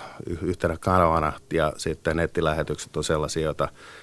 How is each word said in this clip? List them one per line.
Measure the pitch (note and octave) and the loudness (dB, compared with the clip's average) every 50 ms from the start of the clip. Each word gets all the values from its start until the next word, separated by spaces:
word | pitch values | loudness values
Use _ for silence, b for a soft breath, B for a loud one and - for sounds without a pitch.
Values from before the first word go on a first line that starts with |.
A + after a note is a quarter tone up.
| B B B B - | B B B B -8
y-, | - F2 D#2+ | -8 -6 -4
yhtenä | E2+ F2 F2+ - - E2 D#2+ - | -2 -4 -2 0 0 0 0 0
kanavana | - F#2+ F#2 F#2 F2 D#2+ E2 E2 D#2 D2 - - - - D#2 | 2 4 6 6 6 6 4 2 2 0 -2 -6 -8 -2 0
ja | E2 D#2 D#2 - | 2 2 2 0
sitten | - - E2 D#2 - - E2 D#2+ | -2 -4 -4 -4 -2 -2 0 2
nettilähetykset | E2 E2+ D#2+ - E2+ D#2+ D#2 D#2 D#2+ D2+ - D2 - - - - | 2 0 0 0 0 2 2 2 0 -2 -2 -4 -6 -6 -8 -6
on | D#2 D2 | -4 -2
sellaisia, | - D#2+ D2+ D2+ D2 - D#2+ D#2 | 0 0 0 0 -2 -2 -2 -2
joita, | D#2 C#2+ - C#2+ - B B B B B B | -2 0 -2 -2 -2 B B B B B B